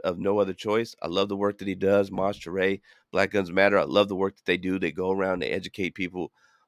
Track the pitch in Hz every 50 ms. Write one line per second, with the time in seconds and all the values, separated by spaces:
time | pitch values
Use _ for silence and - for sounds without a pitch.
0 | - 92 90 92 95 98 104 104 101 95 90 - - 107 104 113 117 - - -
1 | - 82 92 95 98 101 101 98 101 101 101 - 98 98 95 92 95 95 101 101
2 | 98 98 98 92 95 101 101 - - 82 87 95 92 95 98 - _ _ - _
3 | _ _ - 90 98 95 104 101 95 85 90 95 98 101 101 95 76 69 76 101
4 | 104 98 98 90 98 98 - _ _ - 90 92 90 92 92 95 92 82 76 87
5 | 90 95 95 98 95 95 92 90 71 - 78 95 82 - - - 95 85 - -
6 | 95 87 92 92 82 - _ _ _ _ _ _ _